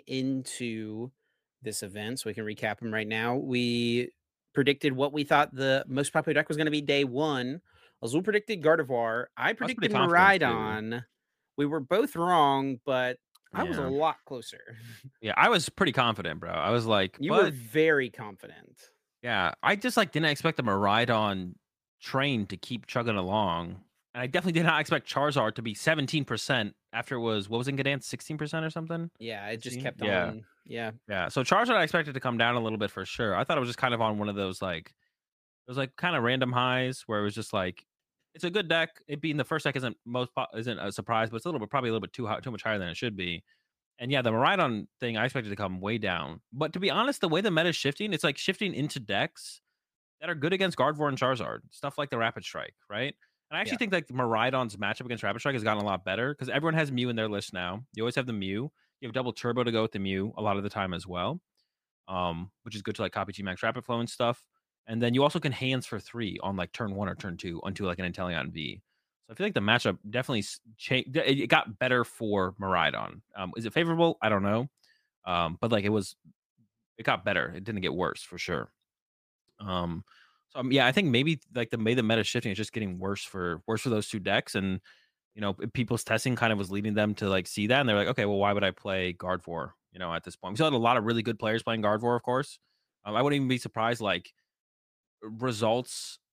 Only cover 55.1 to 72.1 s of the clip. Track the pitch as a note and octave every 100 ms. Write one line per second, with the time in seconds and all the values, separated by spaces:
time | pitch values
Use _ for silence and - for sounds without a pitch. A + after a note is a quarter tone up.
55.1 | A2+ G2+ A2 C#3+ C3 G#2+ G#2+ G#2 F#2 F#2
56.1 | G2 C3 C#3+ B2+ C3+ D#3+ D#3+ D3 B2 B2
57.1 | A2+ A2 G2+ - F#2 F2+ G2+ C3 G2+ A#2
58.1 | C#3 B2+ G#2+ F#2+ G2+ D3 - _ _ A#2+
59.1 | B2+ B2 - A#2+ A#2+ A#2+ A2+ A2 G2+ G2
60.1 | F#2+ G#2 - G#2+ G2 G2+ G#2+ F#2+ F2 F2+
61.1 | F2 G2 F3 - _ _ _ _ _ -
62.1 | F#2 F2+ E2+ F#2+ _ A2+ G#2 G#2 G#2 F#2+
63.1 | G#2+ G2 G2+ G2+ F#2 A2+ B2+ - A#2 A#2
64.1 | - A#2+ A#2+ _ _ _ _ A2+ A2+ A#2+
65.1 | B2 C#3+ E3+ D3 A#2+ C3 C3 - G#2 -
66.1 | A#2+ G#2 F2+ F#2+ G2 F2 - G#2+ G2 G2
67.1 | E2 G2+ E2+ F#2 E2+ G2 G2 F#2+ F2 F2+
68.1 | F2+ F2+ E2 C#2 E2+ C#2 F#2+ _ _ _
69.1 | _ - A2+ G3+ C#3 G2+ A#2+ A2 F2 G#2
70.1 | A#2+ C3+ A2+ G2 - A2+ A2 - C3 C3
71.1 | D3+ C#3 C#3 - D#3+ - G#2 B2+ B2 A#2